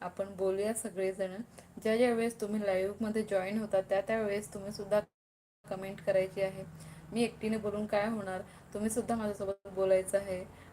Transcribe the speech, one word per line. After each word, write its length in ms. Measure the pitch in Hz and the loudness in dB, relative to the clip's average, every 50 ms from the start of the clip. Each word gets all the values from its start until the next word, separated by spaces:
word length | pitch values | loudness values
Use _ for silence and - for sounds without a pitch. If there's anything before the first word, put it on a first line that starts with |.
आपण 340 | 185 175 - - 196 196 196 | -10 -10 -4 -4 -4 -4 -2
बोलूया 380 | 180 190 190 190 190 202 214 233 | 0 2 2 2 2 2 0 0
सगळेजण. 680 | - - 220 175 185 190 190 190 190 190 185 185 208 240 - - - - - - - - | -2 -4 -6 -4 0 0 0 0 0 -4 -4 -4 -8 -10 -12 -12 -20 -20 -16 -14 -4 0
ज्या 140 | 220 220 233 | 2 4 6
ज्या 160 | 247 240 233 | 6 4 4
वेळेस 280 | 226 226 233 226 - | 2 2 0 -2 -2
तुम्ही 240 | 220 208 208 214 208 | -4 -2 -2 0 2
लाईव्हमध्ये 580 | 202 190 185 190 196 208 208 226 208 214 220 214 | 2 2 2 2 0 0 -2 -2 0 0 0 0
जॉईन 360 | 214 202 190 185 196 208 220 | 2 2 0 0 2 -2 -2
होता 220 | 214 202 - 190 | -2 2 2 0
त्या 200 | 190 - 196 196 | 2 2 0 0
त्या 200 | 196 - 220 226 | 2 2 0 0
वेळेस 320 | 220 202 202 208 208 - - | 2 0 0 -2 -4 -6 -10
तुम्हीसुद्धा 460 | 202 190 202 214 - 202 196 208 208 208 - _ _ _ _ _ _ _ _ _ _ _ - | -8 -8 -8 -8 -8 -4 2 2 2 2 0 _ _ _ _ _ _ _ _ _ _ _ -10
कमेंट 320 | 190 190 190 196 202 - | -8 -8 -6 -8 -8 -6
करायची 400 | - - 190 190 185 190 - 202 | 0 2 4 4 4 2 0 0
आहे. 220 | 190 190 190 190 190 - - - - - - - - - | -2 -2 -2 -4 -12 -12 -14 -16 -16 -16 -18 -18 -14 -6
मी 120 | 196 226 240 | 0 2 2
एकटीने 340 | 220 - - - 220 220 214 | 2 0 -2 -2 0 0 0
बोलून 280 | 214 208 202 208 214 | 0 -2 -2 -2 -2
काय 220 | 208 - 208 202 220 | 2 2 2 2 2
होणार, 340 | 233 214 196 190 185 185 202 - - - - - - | 0 -2 -4 -4 -4 -6 -6 -8 -14 -20 -20 -10 -6
तुम्हीसुद्धा 420 | 202 208 220 220 247 220 - 233 | -2 -2 0 0 0 0 0 0
माझ्यासोबत 520 | 226 214 208 202 202 202 190 196 - - 196 | 0 0 -2 -2 -2 -2 -4 -4 -6 -8 -10
बोलायचं 500 | 185 185 190 190 190 185 185 185 - 196 | 0 2 4 6 6 6 4 4 2 0
आहे 280 | 202 196 185 180 190 - - - - - | 2 2 -6 -6 -6 -10 -14 -20 -20 -20